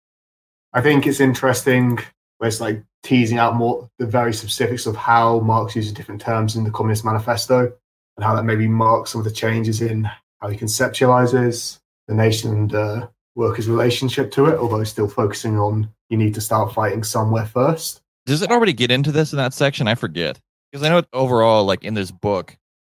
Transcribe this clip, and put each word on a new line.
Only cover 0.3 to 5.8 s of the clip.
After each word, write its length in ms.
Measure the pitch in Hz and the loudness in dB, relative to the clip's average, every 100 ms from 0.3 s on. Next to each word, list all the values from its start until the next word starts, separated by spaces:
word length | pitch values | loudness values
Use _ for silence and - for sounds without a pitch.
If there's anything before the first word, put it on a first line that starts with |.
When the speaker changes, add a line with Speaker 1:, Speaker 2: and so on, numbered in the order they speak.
| _ _ _ _ | _ _ _ _
Speaker 1:
I 100 | 123 | 0
think 240 | 139 143 143 | 4 4 4
it's 140 | 139 | 2
interesting 800 | 135 123 131 127 - 127 127 117 - _ _ - | 2 2 0 0 2 2 2 0 -6 _ _ -6
where 100 | 117 | -4
it's, 140 | 110 | -2
like, 220 | 113 107 - _ | -4 -6 -8 _
teasing 340 | - 127 117 117 | 0 2 2 2
out 180 | 117 117 | 2 2
more 340 | 117 120 - - | 0 -2 -8 -8
the 60 | 117 | -4
very 280 | 123 120 | 0 0
specifics 520 | 110 104 - 117 123 - | -2 -6 -2 -2 -2 -6
of 100 | 107 | -4
how 440 | - 120 117 117 | 2 4 4 2
Marx 360 | 110 113 110 | 2 0 0
uses 160 | 117 | -4